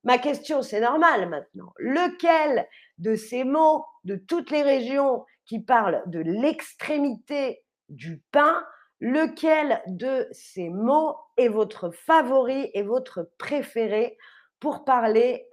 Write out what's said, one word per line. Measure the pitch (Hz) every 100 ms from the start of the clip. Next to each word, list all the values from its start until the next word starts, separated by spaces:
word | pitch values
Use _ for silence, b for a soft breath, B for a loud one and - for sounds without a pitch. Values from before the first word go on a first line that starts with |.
ma | 233 247
question, | 277 277 - 294
c'est | - 214
normal | 233 302 330 254 175
maintenant. | 151 - - - -
Lequel | 233 285 359 349 339 320 311 226 - b b -
de | 190
ces | 214 - 247
mots | 262 302 320 302 - _
de | - -
toutes | - 339 -
les | 302
régions | 285 269 233 277 277 240 b b
qui | _ 226
parlent | - 240 202 139 180
de | 165
l'extrémité | 160 202 285 320 - - - 302 285 214 _ 285 269 - _ _ _
du | 139 165 160 _
pain, | - 294 330 B B B _
lequel | 226 285 320 320 320 311 294 214 185
de | 185 247 262 -
ces | - - - 170
mots | 180 226 294 311 - - -
est | 240
votre | 214 214 - 175
favori | - - 320 254 269 247 269 277
et | 202
votre | 202 254 247 - 170 _
préféré | - 285 - 233 220 214 240 - b b b _
pour | 294 -
parler, | - 247 226 220 247 - -